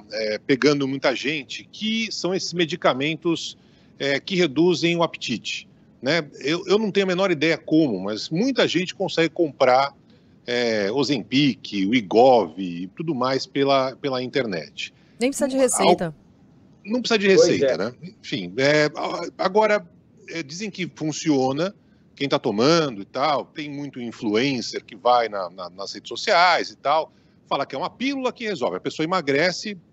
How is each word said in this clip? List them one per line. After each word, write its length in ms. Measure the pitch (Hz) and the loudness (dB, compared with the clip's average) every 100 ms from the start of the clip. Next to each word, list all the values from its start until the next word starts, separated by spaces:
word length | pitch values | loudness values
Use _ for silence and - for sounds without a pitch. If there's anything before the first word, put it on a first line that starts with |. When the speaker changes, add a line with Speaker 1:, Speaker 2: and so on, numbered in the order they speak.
| - | -4
Speaker 1:
é, 260 | 107 107 107 | -6 -4 -2
pegando 500 | - 135 143 147 135 | 0 2 4 2 0
muita 280 | 135 151 165 | -2 0 0
gente, 480 | 127 156 123 - 160 | -2 -6 -8 -14 -14
que 360 | - 214 220 220 | -6 -2 0 -2
são 240 | - 175 185 | -4 -4 -4
esses 180 | - | -4
medicamentos, 1040 | 170 165 170 180 127 143 160 170 165 - - _ _ _ - | -2 -2 0 0 2 -2 -2 -2 -2 -4 -14 _ _ _ -6
é, 220 | 139 139 | -2 -2
que 160 | - 185 | -2 0
reduzem 600 | 170 127 175 156 170 170 | 0 2 2 2 2 0
o 60 | |
apetite, 640 | 160 - - 113 - - - _ _ _ | -2 -4 -6 -6 -6 -10 -12 _ _ _
né? 240 | 123 165 147 - | -2 -2 -2 -6
Eu, 240 | 135 170 170 | -4 -4 0
eu 100 | 202 | 0
não 140 | 220 | 2
tenho 160 | 196 190 | 0 0
a 0 | |
menor 240 | 180 196 | 0 0
ideia 260 | 165 156 147 | 2 0 0
como, 420 | - 156 156 92 | 2 4 4 0
mas 300 | 95 104 - | -4 -6 -4
muita 380 | 160 254 247 165 | -2 0 2 2
gente 260 | 156 185 | 0 -2
consegue 400 | - 185 - 165 | -4 -4 0 0
comprar, 580 | - 165 - 127 127 139 - _ - _ _ - | 0 -2 2 4 4 2 -4 _ -20 _ _ -4
é, 460 | 123 120 110 98 | -2 0 0 0
Ozempic, 800 | 127 135 139 - 127 147 107 - 104 95 | 0 0 -2 0 2 2 2 -4 -2 0
Wegovy 960 | 127 95 107 131 123 87 85 95 85 | 0 2 6 8 6 4 -4 -6 -6
e 40 | 92 | -10
tudo 260 | - 165 135 | -8 -6 -2
mais 320 | 127 135 - | 0 -2 -2
pela, 480 | 143 139 135 131 127 | -2 2 2 0 -4
pela 260 | 143 127 | -6 -4
internet. 720 | 127 143 120 87 76 - - _ _ - | -4 -4 -2 -4 -8 -12 -12 _ _ -4
Speaker 2:
Nem 120 | 247 | -4
precisa 160 | 277 285 | -2 -2
de 60 | 262 | 2
Speaker 1:
Al-, 60 | |
Speaker 2:
receita. 520 | 254 - 160 175 170 151 _ _ _ _ - _ - | 2 4 4 4 0 -8 _ _ _ _ -20 _ -6
Speaker 1:
não 160 | 240 | -4
precisa 160 | 226 226 | 0 2
de 80 | 196 | 4
Speaker 3:
Pois 220 | 196 - | 6 6
Speaker 1:
receita, 260 | - 135 | 4 2
Speaker 3:
é. 40 | 87 | 0
Speaker 1:
né? 160 | 104 127 170 - | -4 -8 -16 -16
Enfim, 320 | - 127 90 101 | -10 -8 -6 0
é, 300 | 135 151 151 - | 2 4 2 -2
a-, 340 | 180 175 165 - | -6 -6 -8 -4
agora, 480 | 185 196 214 208 170 _ _ _ - | 0 2 2 2 -4 _ _ _ -12
é, 140 | 165 | -10
dizem 260 | 143 165 214 | -10 -10 -10
que 200 | 185 160 | -8 -8
funciona, 800 | - 156 143 165 139 131 139 180 - _ _ _ - | -6 -6 -4 0 2 2 0 -4 -6 _ _ _ -6
quem 120 | 139 | -2
tá 100 | 151 | -2
tomando 640 | 131 104 131 170 151 104 | 0 2 4 4 2 -4
e 40 | 95 | -10
tal, 400 | 127 147 139 95 | -2 0 0 -4
tem 240 | - 147 | -10 -10
muito 320 | 143 143 127 | -10 -10 -10
influencer 800 | 117 - 117 104 139 131 101 107 | -10 -6 0 2 2 0 -4 -8
que 100 | - | -12
vai 360 | 104 120 123 113 | -2 2 4 2
na, 200 | 101 90 | -4 -8
na, 200 | 92 90 | -10 -14
nas 240 | 90 98 | -12 -12
redes 160 | 104 - | -12 -12
sociais 600 | 117 - 185 180 156 101 | -6 2 4 4 4 -2
e 60 | 107 | -4
tal, 380 | 139 156 147 _ _ _ - | 0 0 -2 _ _ _ -6
fala 180 | 156 135 | -4 -4
que 80 | |
é 40 | 131 | -6
uma 120 | 175 | -6
pílula 440 | 196 254 277 254 | -6 -6 -4 -6
que 100 | - | -6
resolve, 320 | 226 190 92 90 | -8 -4 -4 -4
a 40 | |
pessoa 240 | 135 - 160 | -6 -4 -2
emagrece 720 | 185 143 139 175 175 214 196 - | -2 0 0 0 -2 -8 -12 -14